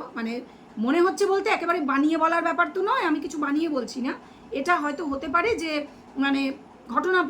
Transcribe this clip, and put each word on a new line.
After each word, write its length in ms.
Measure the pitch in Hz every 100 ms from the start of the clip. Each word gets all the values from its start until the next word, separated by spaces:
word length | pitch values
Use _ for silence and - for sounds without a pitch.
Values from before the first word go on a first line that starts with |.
| - 226
মানে 160 | 226 240 - - - -
মনে 160 | 233 330
হচ্ছে 200 | 359 381 392
বলতে 160 | 392 427 370
একেবারে 240 | 339 349 277
বানিয়ে 240 | 269 302 320
বলার 180 | 320 339 339
ব্যাপার 180 | 330 339
তো 60 | 370 403
নয়, 160 | 523 359
আমি 80 | 302
কিছু 120 | - 311 285
বানিয়ে 220 | 294 330 277
বলছি 220 | 226 262 254
না। 60 | - - - - 277
এটা 160 | 277 339
হয়তো 200 | 294 285 320
হতে 160 | 269 302
পারে 160 | 339 415 359
যে 100 | 330 302 294 - - 262
মানে 160 | 277 277 269 269 - - -
ঘটনা 260 | 254 330 370